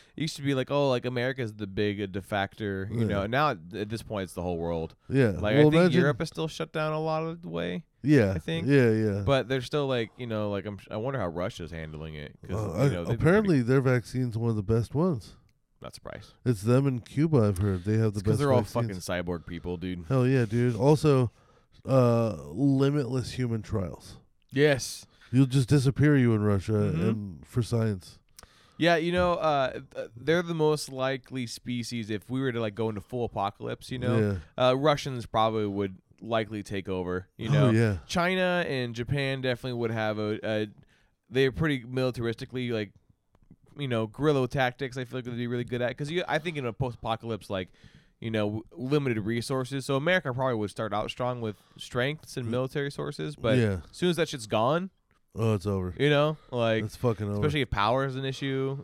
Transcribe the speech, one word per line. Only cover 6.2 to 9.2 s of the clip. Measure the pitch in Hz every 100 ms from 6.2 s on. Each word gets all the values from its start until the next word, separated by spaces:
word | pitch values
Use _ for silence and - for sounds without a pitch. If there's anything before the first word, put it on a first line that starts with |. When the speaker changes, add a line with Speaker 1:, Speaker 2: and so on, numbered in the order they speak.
Speaker 1:
is | 160
still | - 160
shut | - 156
down | 160 156
a | 156
lot | 160 156
of | 165 170
the | 170
way. | 165 175 180 - _
Speaker 2:
Yeah. | - 147 101 90
Speaker 1:
I |
think. | - 165 120
Speaker 2:
Yeah, | 143 117
yeah. | 110 110 101